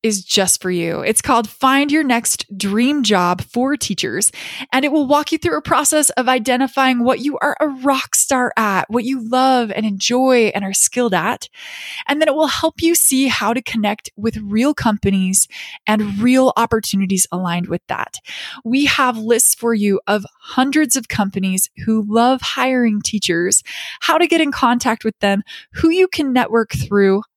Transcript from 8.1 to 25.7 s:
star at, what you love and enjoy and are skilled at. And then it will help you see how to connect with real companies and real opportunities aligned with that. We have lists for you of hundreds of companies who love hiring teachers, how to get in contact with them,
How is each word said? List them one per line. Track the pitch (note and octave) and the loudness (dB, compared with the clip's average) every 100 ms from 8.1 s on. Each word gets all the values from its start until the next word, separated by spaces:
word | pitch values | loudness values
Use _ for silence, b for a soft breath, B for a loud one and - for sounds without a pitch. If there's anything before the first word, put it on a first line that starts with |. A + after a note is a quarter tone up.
star | - - C4 B3 - | -2 0 0 0 0
at, | G#3+ F#3+ - | 0 0 0
what | A3+ | -2
you | A#3 C4+ A3+ | -2 -4 -2
love | B3+ C4 B3+ A3+ | 2 4 2 0
and | - | -2
enjoy | A3 G3 - B3 C4 B3 A3 | -4 -2 -2 2 4 4 2
and | - | 0
are | G3 | -4
skilled | G3 - B3 A#3+ | 0 0 0 0
at. | F3+ F3 - - B B B B B - | 0 -2 -4 -10 B B B B B -4
And | D4 | 2
then | D#4 | 2
it | |
will | C#4+ D#4 | 2 0
help | - D#4+ - | 0 -2 0
you | E4 | 0
see | E4+ - C4 C4+ | 2 2 2 0
how | G#3 G#3+ | 0 -2
to | A#3 | -2
connect | - A#3 G#3 G#3+ - - | -4 -2 -2 -4 -10 -6
with | A3 A3 | -6 -4
real | G3+ G#3+ C4+ | -4 0 2
companies | D4 A#3 G#3+ G3 G3 F#3 F#3+ - B B B - | 2 0 2 0 0 0 0 -2 B B B -2
and | G#3+ G#3 G3 | 0 0 0
real | A#3+ B3+ C4 - | 2 4 4 2
opportunities | A#3 A3+ - G3 F#3+ F#3+ - | 0 0 0 -2 0 0 0
aligned | F3+ F3+ F3 F3 | -2 -2 -2 -2
with | F3 _ | -6 _
that. | - - - B B B B | -8 -8 -12 B B B B
We | A3+ C4 C#4+ | -2 0 2
have | - C4 A3+ | 2 0 0
lists | A3 A#3 - | 0 2 2
for | - A#3 | 0 0
you | A3+ G#3 G3 - | 0 2 0 0
of | G#3 G3+ _ | -2 -4 _
hundreds | - - C4 C#4+ D4+ C4+ | -6 0 2 2 0 -2
of | A#3 | -4
companies | - G3 G3+ F#3+ F#3 - - | -2 -2 -2 -2 -2 -4 -6
who | - A3 G#3 | -2 -2 0
love | A3 A#3+ C4 | 2 2 2
hiring | - - B3+ B3+ A#3 G#3+ | -4 -2 0 2 2 0
teachers, | - G#3+ - E3+ F3 - - B B B | -2 -4 -2 0 0 -2 -4 B B B
how | - D#4+ | -2 2
to | E4+ | 2
get | E4 | 2
in | D#4 | 0
contact | C4 B3 A#3+ B3 A3+ | 0 2 2 0 -2
with | A3+ - | -4 -2
them, | G3+ G3+ - B B | 0 0 -2 B B